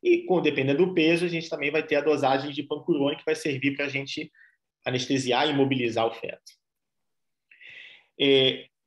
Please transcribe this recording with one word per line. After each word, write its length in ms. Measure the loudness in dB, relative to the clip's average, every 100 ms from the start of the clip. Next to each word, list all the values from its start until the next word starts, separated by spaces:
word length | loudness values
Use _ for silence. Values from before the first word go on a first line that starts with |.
E, 220 | 0 2
com, 180 | 2 2
dependendo 420 | 2 2 0 2
do 80 | 2
peso, 320 | 2 2 2
a 40 | 0
gente 200 | -4 -6
também 220 | -6 -2
vai 120 | -2
ter 140 | 0 0
a 40 |
dosagem 480 | 2 2 2 0 -2
de 120 | -8
pancurone, 540 | -6 -4 -2 0 0 -2
que 80 |
vai 120 | -4 -2
servir 400 | -2 -2 -2 -2
pra 120 | -4
gente 420 | -6 -8 -10 -12 _ _ _ _ _
anestesiar 640 | -4 -4 0 0 2 2 2
e 60 |
imobilizar 540 | 2 2 0 0 0 -2
o 60 |
feto. 400 | -2 -12 -14 -20 -20 _ _ _ _ _ _ _ _ _ _ -20 -20 -20 -20 _ -2
É, 480 | 4 4 4 0 -8 _